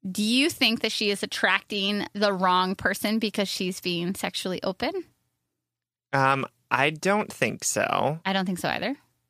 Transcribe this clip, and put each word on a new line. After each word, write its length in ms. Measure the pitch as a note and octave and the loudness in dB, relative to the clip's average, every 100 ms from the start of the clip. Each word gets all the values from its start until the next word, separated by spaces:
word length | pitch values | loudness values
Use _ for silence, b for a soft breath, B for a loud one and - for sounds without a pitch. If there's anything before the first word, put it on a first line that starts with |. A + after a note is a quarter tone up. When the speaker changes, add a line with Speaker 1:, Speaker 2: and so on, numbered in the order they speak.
| G3 | -6
Speaker 1:
Do 120 | F#3 | -2
you 260 | G#3 B3 D4+ | 2 4 4
think 300 | - A#3 A3+ | 2 0 2
that 100 | A3+ | -2
she 200 | - G#3+ | 0 0
is 120 | G3 | 0
attracting 840 | - - G#3 F#3+ - G#3 G3 G#3 - | -2 0 2 2 0 -2 0 0 -4
the 180 | G3+ G#3 | 0 0
wrong 420 | F#3+ F#3 F3+ F#3 | 2 4 4 2
person 440 | F#3+ - G3 G#3 A3 | 0 -2 -2 0 0
because 260 | G#3+ G3+ G3 | 0 -2 -2
she's 320 | - F#3 F#3 | -2 -4 -4
being 340 | F#3 F3 F3 | -4 -2 -2
sexually 460 | F#3+ G3+ - F#3+ F3+ | -4 -6 -4 -6 -4
open? 260 | - F#3+ C4 F#4+ - _ _ _ _ _ _ _ _ _ _ | -4 -4 -4 -4 -10 _ _ _ _ _ _ _ _ _ _
Speaker 2:
Um, 320 | C#3 C3+ C3+ C3 _ _ | 2 4 2 -2 _ _
I 200 | A#2+ C#3+ | 2 2
don't 420 | D#3 F#3 G#3 - | 0 0 0 -2
think 300 | - A#2 - | -2 -2 -2
so. 560 | - - - - C3 D#3 | -4 0 0 2 0 -2
Speaker 1:
I 80 | F#3+ | -2
don't 140 | F#3+ F#3+ | -2 -2
think 120 | F3+ | -4
so 100 | - | -4
either. 260 | - G3 C#4+ _ _ | -4 -4 -8 _ _